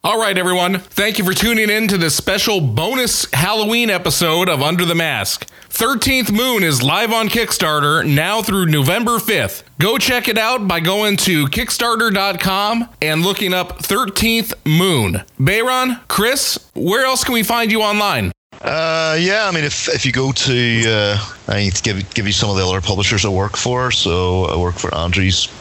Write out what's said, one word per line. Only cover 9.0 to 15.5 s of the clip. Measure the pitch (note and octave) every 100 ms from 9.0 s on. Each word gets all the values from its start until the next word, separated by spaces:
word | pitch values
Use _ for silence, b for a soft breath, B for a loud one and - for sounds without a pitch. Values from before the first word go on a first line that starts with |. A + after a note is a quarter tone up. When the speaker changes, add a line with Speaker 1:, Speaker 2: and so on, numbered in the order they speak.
| A#3 A#3
Speaker 1:
fifth. | - G3 G#2 - - -
Go | F3+ B3
check | - B3 A#3
it | A3
out | A3 B3+ G3+
by | E3+
going | E3 G3+ G#3+ G3+
to | - E3 C#3
Kickstarter | F3+ - - A#3 A3+ A3+
dot | G3 G3 F3+
com | F#3+ F#3+ G#3 A#3 A#3 -
and | D#3 D#3
looking | F3 G3 G3
up | F#3 F3 -
Thirteenth | - G3+ A3+ G3 A3+ A3+ - -
Moon. | D3 D#3 F#3+ D3+ G2+ E2 - _
Bayron, | C3+